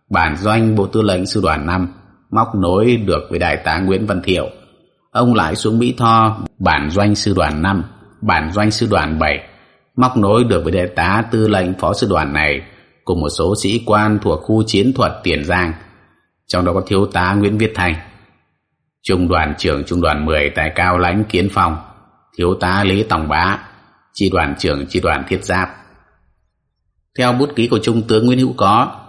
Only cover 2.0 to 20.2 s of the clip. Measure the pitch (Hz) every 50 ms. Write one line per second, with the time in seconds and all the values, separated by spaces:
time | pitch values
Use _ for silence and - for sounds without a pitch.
2 | - - _ _ _ _ 104 110 113 - - 101 92 85 92 120 110 123 123 113
3 | 104 92 82 76 - - - 82 90 85 76 - - 82 78 85 95 92 95 95
4 | 107 101 - 92 - 104 92 85 67 - - - - _ _ _ _ _ _ _
5 | _ _ _ 107 123 123 120 107 87 78 78 - - 110 110 117 120 123 127 -
6 | 120 113 113 113 113 110 107 104 - - - _ 95 90 78 71 73 76 80 98
7 | 101 107 104 - - 107 95 92 82 73 76 73 80 95 98 92 82 - - -
8 | - - _ _ - 107 90 78 76 78 85 104 104 107 107 - 117 104 104 87
9 | 73 76 80 78 78 76 71 71 - - - _ _ _ _ _ _ _ _ -
10 | 123 127 - - 101 98 107 117 123 117 98 87 78 80 87 95 90 90 - -
11 | 85 92 98 110 113 117 - 113 110 107 101 95 90 90 92 - - 80 104 -
12 | 127 107 92 80 78 69 71 76 76 76 71 71 - - - - _ _ _ _
13 | _ - 90 85 78 73 76 - 82 90 104 - - 98 104 117 110 - 104 104
14 | 107 107 107 104 - 101 85 85 - - 110 110 110 113 - 95 101 127 131 131
15 | 110 80 - - - 90 82 76 73 85 87 90 90 82 80 82 - - - _
16 | _ _ _ _ _ _ _ _ _ _ - 90 90 90 87 95 90 - 101 95
17 | 101 101 - 92 - 92 98 101 104 101 107 107 113 107 - - 92 87 82 80
18 | - - - - - _ _ _ _ _ _ _ _ _ _ _ _ _ _ _
19 | _ - 98 90 90 85 87 82 78 76 76 - - 90 73 71 73 - 87 87
20 | 87 80 76 73